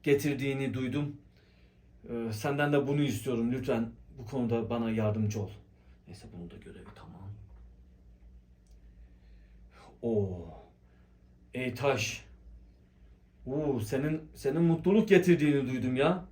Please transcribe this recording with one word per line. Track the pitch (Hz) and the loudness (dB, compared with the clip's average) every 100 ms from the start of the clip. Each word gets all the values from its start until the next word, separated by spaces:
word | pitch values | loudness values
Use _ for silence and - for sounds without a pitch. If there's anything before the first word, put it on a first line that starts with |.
getirdiğini | 151 139 147 131 139 135 135 | 4 4 4 0 -2 -2 -2
duydum. | 117 127 143 147 - - _ _ - - _ - - 113 | -2 -2 -2 -4 -8 -20 _ _ -20 -20 _ -20 -20 -10
Ee, | 117 113 | -6 -6
senden | 107 151 143 143 | -4 -4 0 2
de | 147 131 | 2 2
bunu | 143 | 0
istiyorum. | 139 104 135 117 117 | 0 -2 -4 -2 -2
Lütfen | 127 127 117 113 - - - | -2 -2 -2 -2 -8 -20 -16
bu | |
konuda | 120 135 117 117 104 | -8 -4 0 0 -2
bana | 117 113 | -2 -2
yardımcı | 110 107 104 104 104 | 0 0 0 -2 -2
ol. | 98 - - - - - - | -6 -12 -20 -20 -20 -20 -20
Neyse, | 101 - | -20 -18
bunun | 87 87 | -16 -16
da | |
görevi | 98 - 90 87 | -16 -20 -20 -20
tamam. | - 87 85 98 104 - - - - - - - - - - - - - - - - - - - - - - - - - - | -20 -20 -16 -16 -16 -18 -20 -20 -20 -20 -20 -20 -20 -20 -20 -20 -20 -20 -20 -20 -20 -20 -20 -20 -20 -20 -20 -20 -20 -20 -8
Oo. | 117 107 98 87 80 - - _ - - - - - - - | -2 0 -2 -6 -12 -16 -20 _ -20 -20 -20 -20 -20 -20 -12
Ey | 123 127 | -6 -6
taş. | - 139 120 104 - - - - - - - - _ - - _ _ | -2 0 0 -4 -8 -16 -20 -20 -20 -20 -20 -20 _ -20 -20 _ _
Oo, | 123 143 147 123 | -6 -2 0 -2
senin, | 104 135 151 156 - | -2 -2 -2 -4 -6
senin | - 139 156 | -4 -2 4
mutluluk | 170 160 180 214 - | 4 4 6 4 8
getirdiğini | 185 180 160 147 143 127 | 6 8 6 6 4 0
duydum | 127 127 | -2 0
ya. | 123 156 185 - | 4 4 2 -4